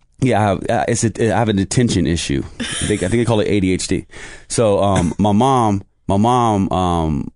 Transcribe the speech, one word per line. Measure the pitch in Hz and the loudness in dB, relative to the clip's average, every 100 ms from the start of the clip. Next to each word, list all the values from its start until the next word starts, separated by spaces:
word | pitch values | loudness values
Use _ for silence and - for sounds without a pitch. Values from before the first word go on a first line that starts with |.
| _ - | _ -2
Yeah, | 131 104 | 0 2
I | |
have, | 104 92 - | 2 0 -2
uh, | 113 69 | -2 -2
it's | 113 | 0
a, | 113 - 110 | -2 0 0
I | 101 | 2
have | 110 | 2
an | 98 | 0
attention | 95 - 120 95 73 | 0 0 2 2 0
issue. | 85 - 67 - - - - 82 | -2 -2 -4 -4 -10 -10 -6 -4
They, | |
I | 104 | -2
think | 90 | -2
they | 117 | 0
call | 113 107 | 0 0
it | - | 0
A | 101 | 0
D | 95 | 0
H | 92 - | 0 -2
D. | 87 - - - - - | -4 -6 -16 -18 -18 -6
So, | - 110 98 | 0 2 2
um, | 101 95 82 - | 2 2 0 0
my | 104 | 2
mom, | 101 135 127 110 98 - _ - | 2 4 2 2 -2 -8 _ -2
my | 98 | 0
mom, | 113 123 117 101 95 | 2 2 2 0 0
um, | 92 90 85 80 69 - | 0 0 0 0 -2 -4